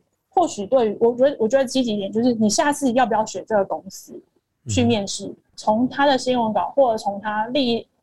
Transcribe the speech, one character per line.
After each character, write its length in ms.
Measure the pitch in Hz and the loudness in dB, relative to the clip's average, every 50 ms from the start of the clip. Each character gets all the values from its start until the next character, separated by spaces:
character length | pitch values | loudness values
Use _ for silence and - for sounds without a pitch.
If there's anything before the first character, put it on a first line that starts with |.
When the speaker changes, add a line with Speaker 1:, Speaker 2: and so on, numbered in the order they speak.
| _ _ _ _ _ _ | _ _ _ _ _ _
Speaker 1:
或 180 | - - 220 | 0 0 0
许 180 | - - 208 202 | 0 -2 -6 -4
对 260 | 196 262 269 233 214 | 0 2 2 2 2
于， 80 | 202 - | 0 2
我 120 | 226 233 240 | 2 2 2
觉 120 | 240 262 294 | 4 2 2
得， 80 | 277 - | 2 0
我 80 | 220 214 | 0 0
觉 100 | 262 269 | 2 0
得 60 | 269 | 0
积 180 | 240 - 262 254 | 0 0 0 0
极 120 | 233 208 | 0 -2
一 20 | |
点， 160 | 202 190 196 202 | -4 -4 -4 -2
就 100 | 220 240 | 0 2
是 100 | 254 233 | 2 2
你 140 | 220 220 208 | 2 2 2
下 240 | 208 - 311 294 285 | 2 2 2 0 0
次 200 | - 285 254 220 | 0 0 0 2
要 120 | 262 254 | 2 2
不 100 | 214 226 | 2 2
要 120 | 214 220 | 0 -2
选 180 | - - 185 - - | -2 -6 -10 -6 -2
这 80 | 220 | 0
个 80 | 202 190 | 0 0
公 180 | 190 160 151 - 190 | 0 -4 -10 -10 -14
司 240 | - - - - - 359 - _ _ _ _ _ _ _ - 127 | -20 -20 -20 -20 -20 -20 -20 _ _ _ _ _ _ _ -12 -4
去 160 | 104 254 240 | -2 0 2
面 240 | 233 233 208 196 190 | 2 2 0 -2 -4
试， 180 | - - 196 | -8 -10 -10
Speaker 2:
嗯。 100 | - - - _ _ _ | -12 -14 -16 _ _ _
Speaker 1:
从 320 | - - 220 214 220 254 254 | -6 -2 0 2 2 0 0
他 180 | - 277 277 | 0 0 2
的 100 | 294 269 | 2 2
新 240 | 254 - 254 254 247 | 2 0 0 0 0
闻 120 | 233 220 208 | 0 0 -2
稿 200 | 180 175 - - | -2 -4 0 2
或 160 | 277 269 247 220 | 2 2 4 2
者 60 | 214 | 0
从 220 | - 202 202 202 | -2 -6 -6 -6
他 260 | 202 214 208 214 220 240 | -6 -6 -4 -4 -4 -2
历-， 400 | 247 294 262 240 233 226 - _ _ _ | -2 0 0 0 0 -2 -4 _ _ _